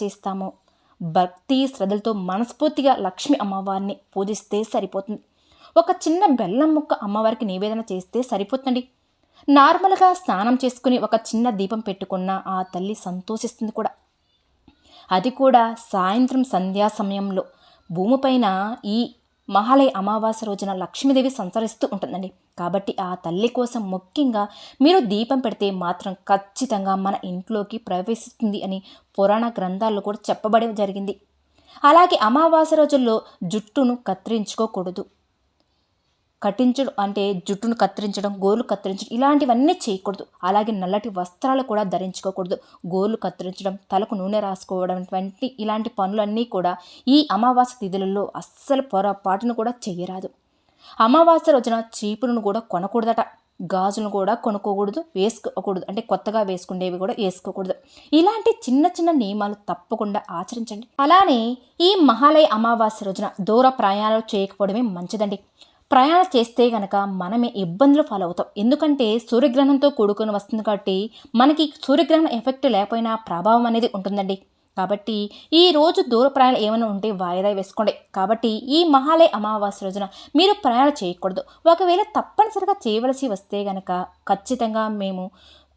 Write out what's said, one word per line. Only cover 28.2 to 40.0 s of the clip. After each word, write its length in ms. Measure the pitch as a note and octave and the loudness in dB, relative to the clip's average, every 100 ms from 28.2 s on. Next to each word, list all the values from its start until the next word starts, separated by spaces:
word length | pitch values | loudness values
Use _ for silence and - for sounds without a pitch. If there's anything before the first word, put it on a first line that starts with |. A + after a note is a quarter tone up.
| - - A3 G3 | -8 -6 -4 -4
అని 200 | G3 F#3+ - - _ - | -6 -8 -10 -20 _ 0
పురాణ 300 | G3 G#3+ A#3 | 2 2 0
గ్రంథాల్లో 520 | A3+ F#3 F#3+ A3 G3+ | -4 -6 -2 -2 -2
కూడా 180 | G3+ G3+ - | -4 -6 -6
చెప్పబడి 420 | C4+ G#3+ A3 A3+ | -4 0 2 0
జరిగింది. 480 | G#3 G3 G3 G3+ - _ _ _ _ _ - | -2 -4 -4 -8 -10 _ _ _ _ _ 2
అలాగే 340 | C#4+ E4 F4+ F4 | 6 8 6 4
అమావాస్య 540 | G#3+ C4+ E4 D#4+ D#4 D#4 | 2 4 4 4 4 4
రోజుల్లో 460 | D4 C#4+ A#3+ B3 - - | 4 4 2 0 -4 -12
జుట్టును 540 | F3 G#3 - - B3 B3 - | -6 -6 -4 0 0 0 -4
కత్తిరించుకోకూడదు. 1000 | F#3 - A3+ G3+ - A3 F#3+ F3+ F#3 - _ _ _ _ _ _ _ _ _ _ _ _ - | -6 -4 -4 -4 -4 -4 -4 -6 -8 -12 _ _ _ _ _ _ _ _ _ _ _ _ -6
కట్టించడం 500 | G#3 G3 B3+ B3 C4 - | -4 2 2 2 -2 -2
అంటే 340 | G3+ G3+ G3+ | -4 -2 -2
జుట్టును 420 | F#3 - G3 A3+ | -2 -4 -6 -4
కత్తిరించడం, 580 | A3+ G3 - G#3 G3+ G3+ G3 | 0 -2 -2 -8 -4 -6 -2
గోర్లు 180 | F#3+ A3 | 0 0
కత్తిరించడం 520 | - G3 F#3+ F#3+ - - | 0 -4 -6 -8 -6 0
ఇలాంటివన్నీ 560 | C#4 D4 C#4 A#3 D4 | 2 4 4 2 2
చేయకూడదు. 540 | F#4 - F#3+ | 2 -2 -6